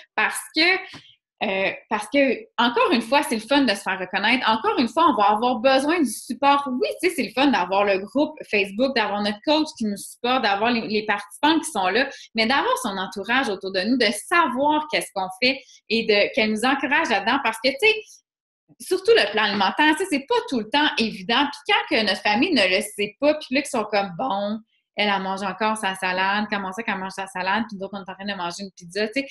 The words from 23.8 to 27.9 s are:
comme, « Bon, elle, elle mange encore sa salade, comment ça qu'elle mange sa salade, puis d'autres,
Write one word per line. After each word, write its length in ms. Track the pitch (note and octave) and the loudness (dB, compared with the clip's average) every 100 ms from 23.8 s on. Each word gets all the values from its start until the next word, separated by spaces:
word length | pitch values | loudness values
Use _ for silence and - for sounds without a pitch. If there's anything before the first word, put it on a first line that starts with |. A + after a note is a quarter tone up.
| G#3 | 0
comme, « 260 | G3+ G3 E3 | -2 -2 -6
Bon, 420 | F3+ G3 G3+ A3 - _ _ - | -4 -2 -4 -6 -10 _ _ -2
elle, 140 | G#3 | 0
elle 100 | G3 | 0
mange 200 | F#3+ F#3+ | -2 -4
encore 320 | G3 F#3 A3 G#3+ | -4 -2 -2 0
sa 180 | F#3+ | -4
salade, 520 | F#3+ F#3 F#3 F#3+ G#3 G#3+ | -2 -4 0 0 0 -2
comment 220 | G3+ F#3+ | -4 -4
ça 100 | G#3 | -6
qu'elle 160 | A3+ F#3+ | -6 -4
mange 140 | F#3+ | -6
sa 160 | G3 F#3+ | -8 -8
salade, 380 | F#3 F#3 G#3+ A3+ | -4 -2 -2 -2
puis 100 | F#3+ | -8
d'autres, 200 | F#3+ | -10